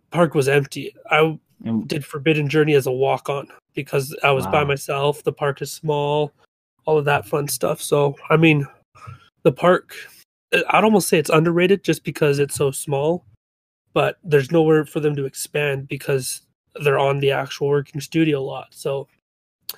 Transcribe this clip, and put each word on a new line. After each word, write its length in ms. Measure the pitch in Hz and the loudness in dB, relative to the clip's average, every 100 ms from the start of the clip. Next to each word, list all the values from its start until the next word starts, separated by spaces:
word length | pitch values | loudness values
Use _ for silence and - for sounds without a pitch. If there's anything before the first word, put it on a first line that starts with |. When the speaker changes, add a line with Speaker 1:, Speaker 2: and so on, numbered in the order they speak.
| - | -4
Speaker 1:
park 220 | 165 165 156 | 0 0 2
was 140 | 135 | 2
empty. 440 | 143 139 143 135 - - | 0 0 -8 -12 -14 -2
I 280 | 139 160 151 _ _ | 2 2 -2 _ _
Speaker 2:
And 240 | 113 113 143 | -4 -4 -4
Speaker 1:
did 160 | 156 - | -6 -8
Forbidden 440 | 147 147 151 143 | -4 0 0 0
Journey 240 | 151 151 | 2 4
as 140 | 143 131 | 2 2
a 40 | |
walk-on 560 | 127 135 131 - 139 - - _ | 0 0 0 -4 -8 -8 -18 _
because 400 | - 139 143 135 - | -14 -4 -4 -4 -2
I 80 | 143 | 0
was 140 | 131 92 | 2 2
by 160 | 151 | 0
Speaker 2:
Wow. 60 | 147 | 0
Speaker 1:
myself. 540 | 139 - 139 147 147 | -2 -4 -2 -2 -2
The 80 | - | -6
park 280 | 135 143 139 | -4 -4 -4
is 100 | 143 | -10
small, 640 | - 156 147 147 151 147 - _ _ _ _ - | -8 -4 -2 0 -2 -2 -8 _ _ _ _ -2
all 120 | 156 | 0
of 80 | 139 | 2
that 200 | 143 - | 0 0
fun 200 | 151 143 | -4 -4
stuff. 340 | - - 160 | -4 -4 -4
So, 340 | - 147 143 139 - | 0 0 2 -2 0
I 60 | 160 | 4
mean, 300 | 165 147 135 - _ _ - - _ _ | 6 4 0 -10 _ _ -20 -20 _ _
the 80 | 123 | 0
park, 420 | 123 175 180 - - - - _ _ _ | 2 2 2 0 -16 -20 -20 _ _ _
I'd 300 | 175 - 160 | -2 2 2
almost 240 | 214 208 - | 4 4 4
say 100 | 175 | 0
it's 100 | 143 | 4
underrated 540 | 160 165 170 180 196 | 2 4 2 2 2
just 200 | - 156 | 0 -4
because 360 | - - 151 143 | -4 -2 0 2
it's 160 | 143 - | -2 -2
so 160 | 143 | -2
small, 520 | - - 139 151 175 - _ _ _ _ _ _ | -2 -6 -2 -2 -4 -8 _ _ _ _ _ _
but 240 | 156 143 - | -2 -2 -2
there's 280 | 185 147 131 | 0 2 4
nowhere 320 | 165 156 156 147 | 2 4 4 2
for 140 | 160 | -2
them 160 | 151 143 | -2 -2
to 100 | 135 | -6
expand 640 | - - 147 147 135 139 | -8 -8 -4 -2 -4 -8
because 540 | 139 - 139 127 - - _ _ - | -10 -4 -4 -4 -10 -16 _ _ -4
they're 160 | 143 139 | 0 2
on 200 | 139 139 | 2 2
the 120 | 139 | 0
actual 360 | 135 135 - 143 | 0 -4 -4 -2
working 320 | 143 143 143 | -2 -2 -10
studio 400 | - 160 156 143 | -4 0 0 0
lot. 240 | 135 135 - | -4 -10 -14
So 360 | - 143 139 139 _ _ _ _ _ - | -10 -6 -6 -8 _ _ _ _ _ -18